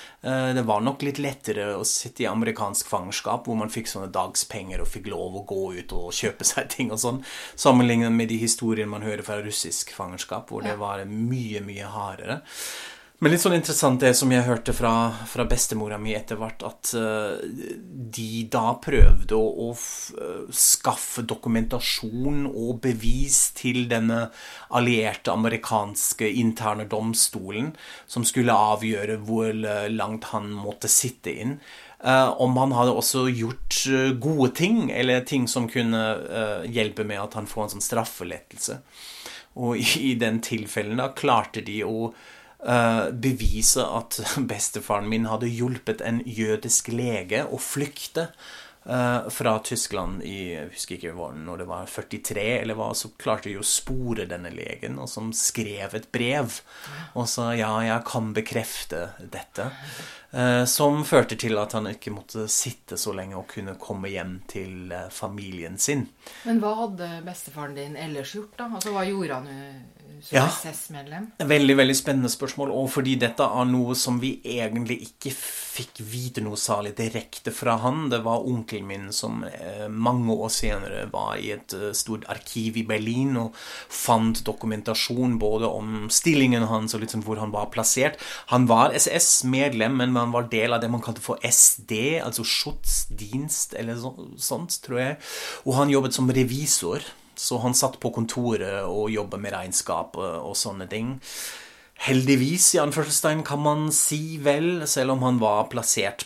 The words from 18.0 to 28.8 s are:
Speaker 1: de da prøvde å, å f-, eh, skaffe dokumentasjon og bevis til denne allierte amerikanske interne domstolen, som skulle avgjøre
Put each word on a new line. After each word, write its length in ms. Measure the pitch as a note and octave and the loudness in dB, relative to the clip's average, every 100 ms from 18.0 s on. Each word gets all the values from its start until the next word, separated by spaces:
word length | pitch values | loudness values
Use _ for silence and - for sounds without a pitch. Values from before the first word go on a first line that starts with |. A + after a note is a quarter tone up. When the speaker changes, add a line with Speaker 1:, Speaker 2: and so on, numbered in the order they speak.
| A2+ | -10
Speaker 1:
de 340 | A2 A2 A#2 A2 | -8 -6 -4 0
da 240 | A#2 A2+ B2 | 2 2 0
prøvde 560 | - C3+ G#2+ G2+ - A2 | 0 12 12 12 10 4
å, 320 | A2 - A#2 | 4 2 -4
å 60 | |
f-, 400 | A#2+ - - - - | -6 -8 -10 -12 -10
eh, 300 | D2+ F2+ - | -8 -8 -6
skaffe 720 | - - - C3+ - - - A2+ | 2 4 4 2 0 -4 -4 -4
dokumentasjon 1200 | A2+ A#2+ A2+ A2+ A#2 - - A2+ A#2 C3+ C#3+ C#3 | -4 0 2 2 0 0 -2 -4 -2 2 2 0
og 320 | - A#2 A#2 | -2 -2 0
bevis 680 | C3 A2+ A2 B2+ C3+ - - | 0 2 4 4 6 4 4
til 340 | - B2+ B2 A#2+ | 0 0 2 2
denne 420 | A2+ A2+ A#2 A2+ - - - - | 2 2 2 -2 -8 -16 -16 0
allierte 600 | B2 A#2+ A#2 G#2+ G2+ - | 2 4 4 2 -2 0
amerikanske 960 | F#2+ A2+ A2 - A2 G2+ G2 - - A2 | 2 2 0 0 0 0 -2 -2 0 0
interne 540 | G#2+ A2+ A2 A2 G#2+ G#2 | 2 2 2 -2 -2 -2
domstolen, 840 | G#2+ A2 A2+ - G#2 F#2 G#2 D3 D#3 - - - | -2 0 2 0 0 -6 -4 -4 -6 -16 -18 -8
som 180 | - | -2
skulle 320 | A#2 C3 A#2+ G#2+ | 0 4 6 6
avgjøre 640 | G#2+ G#2+ | 6 4